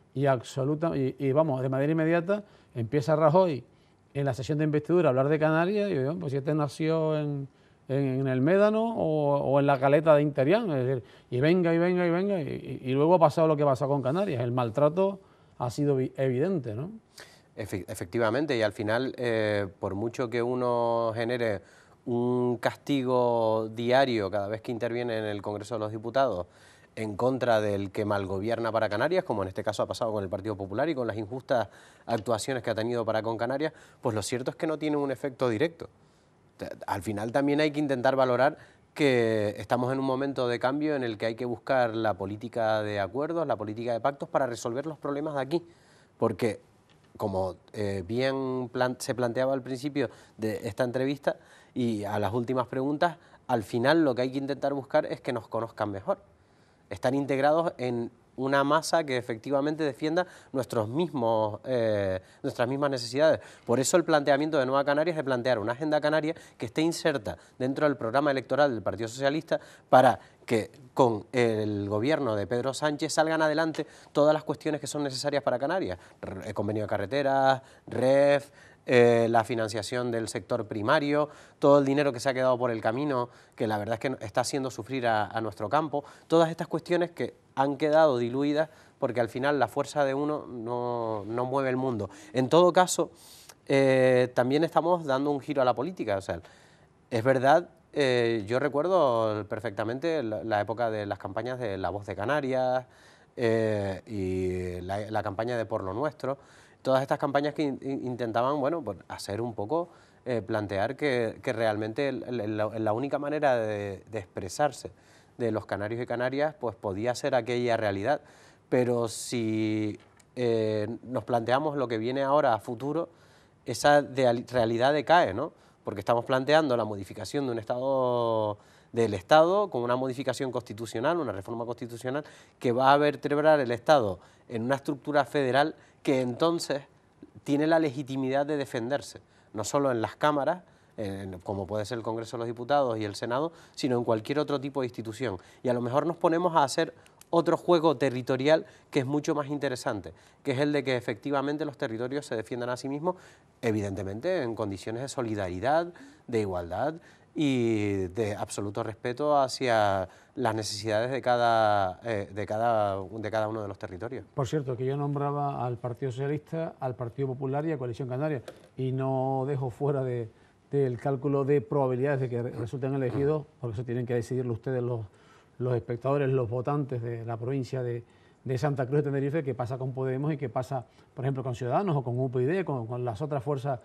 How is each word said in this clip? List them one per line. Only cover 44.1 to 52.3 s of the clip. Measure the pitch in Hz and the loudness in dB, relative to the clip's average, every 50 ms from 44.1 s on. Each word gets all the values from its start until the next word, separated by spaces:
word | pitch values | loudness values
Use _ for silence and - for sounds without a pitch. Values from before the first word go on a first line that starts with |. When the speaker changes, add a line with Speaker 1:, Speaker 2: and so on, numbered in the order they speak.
| 143 - 175 - | -2 -4 -4 -2
Speaker 2:
para | - 151 139 | 0 0 0
resolver | 120 120 113 - 127 117 131 143 | 0 -4 -4 -6 -4 -4 -4 -6
los | 160 151 | -8 -8
problemas | - - 143 139 143 151 160 147 | -8 -6 -6 -4 -4 -4 -4 -4
de | 139 | -4
aquí, | 131 131 160 170 175 - - _ _ _ - - _ _ _ | -2 -2 -2 -4 -4 -6 -20 _ _ _ -20 -20 _ _ _
porque | - 120 113 107 - 123 110 98 - _ _ _ _ _ _ _ _ _ _ - | 0 0 0 0 0 -2 -2 -2 -4 _ _ _ _ _ _ _ _ _ _ -8
como, | - 113 104 98 95 95 92 85 - _ _ - | -4 -4 -2 0 0 -2 -2 -4 -8 _ _ -6
eh, | 110 104 101 98 98 90 | -4 -2 -2 -2 -4 -4
bien | 90 113 123 131 135 135 135 135 127 127 127 127 117 | -4 -2 -2 0 0 0 -2 -4 -4 -4 -4 -6 -4
plan-, | - 127 123 127 123 - | -2 0 0 0 -2 -4
se | - - 127 | -4 -4 -2
planteaba | 113 123 120 113 127 131 135 139 | -2 -2 -2 0 0 0 0 0
al | 139 | -2
principio | - 131 135 120 131 147 139 143 127 110 - - - - _ | -4 -6 -8 -6 -6 -4 -2 -2 -2 -2 -4 -10 -20 -20 _
de | - 107 110 107 - - | -6 -4 -4 -4 -4 -6
esta | 120 - - 131 | -6 -2 -2 -2
entrevista | 123 120 131 131 135 147 139 - - 160 - - - - - - _ - | 0 0 -2 0 -2 -2 -2 -2 -4 -4 -4 -6 -20 -20 -20 -20 _ -4
y | 123 123 117 110 104 101 | -2 -2 0 0 -2 -4
a | 101 107 | -4 -2
las | 107 104 95 | -2 -2 0